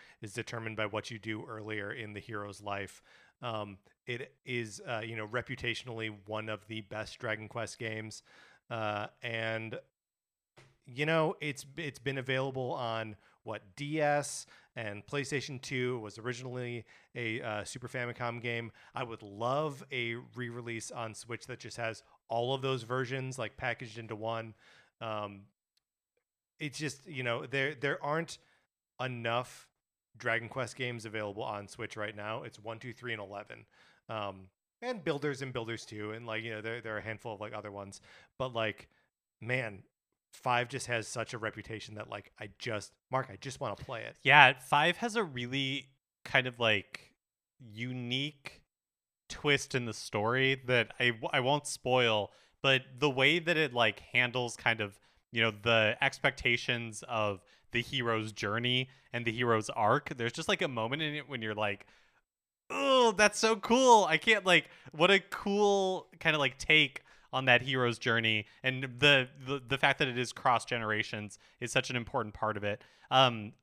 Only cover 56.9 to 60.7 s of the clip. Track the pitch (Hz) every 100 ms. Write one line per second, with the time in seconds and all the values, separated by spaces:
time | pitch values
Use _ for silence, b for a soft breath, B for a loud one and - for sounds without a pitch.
56.9 | 104 - 113 104 98 b b b 120 -
57.9 | 135 117 113 110 101 104 110 123 127 131
58.9 | b b 120 117 113 123 110 104 - 107
59.9 | 139 - 131 117 - 160 196 165